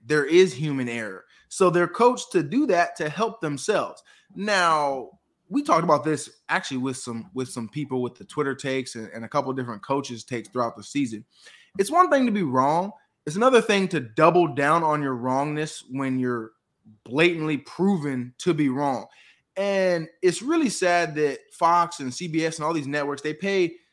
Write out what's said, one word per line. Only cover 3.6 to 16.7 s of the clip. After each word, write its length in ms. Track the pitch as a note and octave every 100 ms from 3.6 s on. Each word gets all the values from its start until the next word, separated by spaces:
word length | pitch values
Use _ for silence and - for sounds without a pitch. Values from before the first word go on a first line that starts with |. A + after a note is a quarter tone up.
| - F#3+ G2 - _ _ _
Now, 760 | F3+ G#3 G3 E3+ D#3 C#3+ C3+ G#2 - _ _ -
we 140 | C4+
talked 220 | C#4+ E3
about 180 | E3+ C#3+
this 260 | D#3 D3 - - -
actually 300 | F3 - B2+
with 180 | C3 B2+
some, 340 | A#2+ A2+ F#2
with 160 | B2+ B2+
some 200 | B2 A2
people 340 | D3+ C3 B2+
with 140 | B2 -
the 80 |
Twitter 320 | - D3 C#3 C3
takes 400 | C#3 C3+ B2 A#2
and, 120 | G#2+
and 100 | A2+
a 40 | A2+
couple 240 | D3 C3
of 40 | C3
different 280 | B2 G#2
coaches' 400 | - C#3 B2 A#2
takes 240 | - A#2+ -
throughout 280 | B2 A#2 -
the 60 |
season. 420 | - C#3+ B2 A2 - _ - - _ F#3+
It's 140 | G3
one 180 | E4+ F4+
thing 160 | C#4 B3
to 60 |
be 100 | G#3
wrong. 480 | D3+ B2+ C#3 E3 G3 - _ _
It's 120 | D3+ F3+
another 240 | B3+ A#3+
thing 240 | A3 G3+ F#3+
to 120 | E3
double 480 | A#2 D#3 E3 F3 D#3+
down 340 | C3+ C#3+ E3
on 180 | D#3 D3
your 140 | C#3
wrongness 720 | B2 B2+ C3 D3 D3+ D#3 - -
when 300 | C3+ C3+ C3
you're 320 | B2 A#2+ A2 _ _